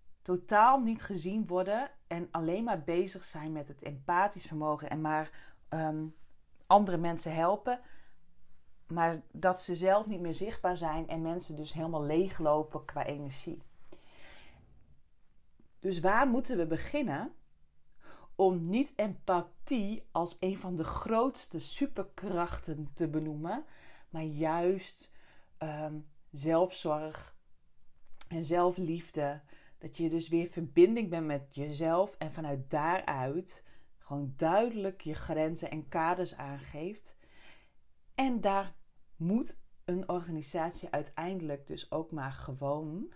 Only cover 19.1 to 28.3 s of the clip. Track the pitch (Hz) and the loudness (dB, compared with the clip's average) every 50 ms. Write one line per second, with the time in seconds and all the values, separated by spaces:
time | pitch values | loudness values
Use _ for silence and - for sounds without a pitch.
19.1 | 185 - - - 180 175 175 - - - - - 277 233 196 202 220 - - - | -2 -2 0 2 2 2 2 -2 -6 -8 -4 0 0 0 0 0 -2 -4 -6 -4
20.1 | - 165 175 175 - - 185 185 196 - - 185 180 160 160 - - - - 220 | -2 -2 -2 -2 -2 -2 -2 -2 -2 -2 -4 -4 -2 -2 -2 -2 -2 -4 0 2
21.1 | 226 226 247 269 - - - - - 160 - - - - 277 277 - - 190 - | 4 4 4 2 0 -4 -8 -8 -8 -8 -6 -6 -4 -2 0 0 0 -2 -4 -6
22.1 | - - 185 208 190 170 175 175 - - - 165 151 147 151 147 - - 170 151 | -8 -8 -6 -2 0 0 0 0 -2 -4 -6 -6 -6 -6 -6 -6 -2 -2 -2 0
23.1 | 147 156 156 156 151 151 160 170 214 285 302 - - - - - - - - - | 0 0 -2 -2 -4 -4 -4 -4 -4 -4 -6 -8 -14 -16 -18 -18 -18 -18 -14 -8
24.1 | - 160 160 156 151 147 160 156 165 170 175 180 196 185 - - - - - - | -6 -4 -4 -4 -2 0 0 2 2 4 4 2 2 2 -2 -10 -14 -18 -18 -20
25.1 | - - - - - - - - - - 156 156 151 151 156 151 151 151 151 - | -20 -20 -20 -20 -20 -20 -20 -20 -10 -8 -6 -6 -4 -4 -6 -6 -6 -8 -10 -14
26.1 | - - - - - 139 139 160 165 165 185 175 - - - 160 151 151 156 156 | -18 -20 -18 -14 -10 -4 2 4 4 6 4 4 0 -2 -2 0 0 0 -2 -4
27.1 | 156 - - - - - - - - - _ - - - - - - - - - | -8 -10 -14 -16 -18 -20 -20 -20 -20 -20 _ -20 -20 -18 -18 -18 -16 -16 -12 -10
28.1 | - - - - | -10 -10 -8 -6